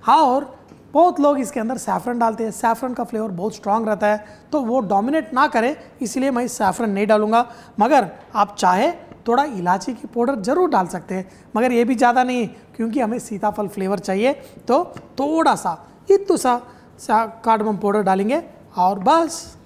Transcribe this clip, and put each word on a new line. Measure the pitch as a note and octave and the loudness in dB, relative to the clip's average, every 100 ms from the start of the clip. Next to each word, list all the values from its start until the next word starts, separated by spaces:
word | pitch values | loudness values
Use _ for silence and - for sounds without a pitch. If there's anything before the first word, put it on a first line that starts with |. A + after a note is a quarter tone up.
हाँ, | - C#4+ | 4 4
और | C#4+ C4 D4 - - - - | 4 2 -4 -16 -20 -20 -2
बहुत | C#4+ F4 F4 | 4 4 4
लोग | C#4+ C#4+ | 2 2
इसके | B3+ B3+ | -2 -4
अंदर | A3 A#3+ | -4 -6
सैफरन | - F#3 G3+ A#3+ | -4 -4 -2 0
डालते | A3+ G#3+ | 0 0
हैं, | A3+ | -6
सैफरन | G3 A#3 A3+ B3+ | -2 -2 -2 -4
का | B3 | -6
फ्लेवर | A#3 A3 A3 | -6 -6 -6
बहुत | F3 G3+ | -6 -6
स्ट्रॉन्ग | G#3+ G3+ G#3+ A3 | -6 -2 0 0
रहता | G3+ G#3 | 0 0
है, | G#3+ G#3+ - - | 0 -4 -20 -4
तो | D4+ | -4
वो | A#3 B3+ | 0 -2
डोमिनेट | G3 G3 A3+ D#4 - | 0 0 0 -2 -2
ना | B3 D4 | 0 2
करे, | B3 A#3 D4+ - - | 2 0 -4 -12 -10
इसलिए | A3+ C4+ C4+ | -6 -2 -2
मैं | B3 A#3+ | -2 -4
सैफरन | - G3+ F3+ A3+ | -2 -2 0 -2
नहीं | G3 G#3 | -2 2
डालूँगा। | G#3+ G#3+ A3+ B3 - - - | 2 2 0 0 -8 -16 0
मगर | A3+ C#4+ F#3+ - - | 4 4 2 -8 -10
आप | - G3+ - | -2 -2 0
चाहे | F#3 F3+ C#4+ E4+ - - - | 2 2 2 -2 -14 -12 -2
थोड़ा | A#3+ | 0
इलायची | D4+ G#3+ F3 F#3+ A3 | 0 -2 0 0 -2
की | A3+ - | -10 -8
पाउडर | A#3+ A#3+ C4+ | -2 -2 -2
ज़रूर | G3 D#4 F4+ | -2 0 2
डाल | A#3 F3 | 2 0
सकते | F3+ - | -6 -8
हैं, | F#3+ F#3+ - - A3 | -8 -8 -18 -8 -2
मगर | B3+ | 2
ये | A#3+ | 2
भी | A#3+ | 2
ज़्यादा | A#3+ A#3+ A#3+ | 2 4 4
नहीं, | B3+ B3 G3+ | 2 0 -4
क्योंकि | - - - A3+ B3 | -6 -20 -6 -4 -2
हमें | A3 A#3 | -2 -4
सीताफल | - G3+ G#3 G#3 G3+ | -6 -4 -4 -2 -6
फ्लेवर | - F#3+ G3+ | -4 -4 -4
चाहिए। | G3+ F#3+ A#3+ D4 - - - | -2 0 0 -2 -10 -18 0
तो | C4 - - | 0 0 -10
थोड़ा | - - C#4 D#4+ D4+ G#3 | -16 -6 -2 2 2 2
सा, | - D#3+ - - - | -2 -8 -12 -20 2
इत्तू | G4 G4 E4+ | 2 4 0
सा, | B3+ A#3+ - - - - | 2 -2 -4 -20 -20 -18
सा | - A3 A3+ | 0 0 0
कार्डमम | - A#3 A3+ G#3+ G3 | -4 0 2 2 0
पाउडर | G3+ G#3 | 0 0
डालेंगे | F#3+ F#3+ G3+ C#4+ E4 - - - | 2 0 0 -2 -4 -18 -14 0
और | F#3 G3+ | 0 2
बस | F#3+ D#4+ E4 - - - | 2 2 2 -6 -14 -20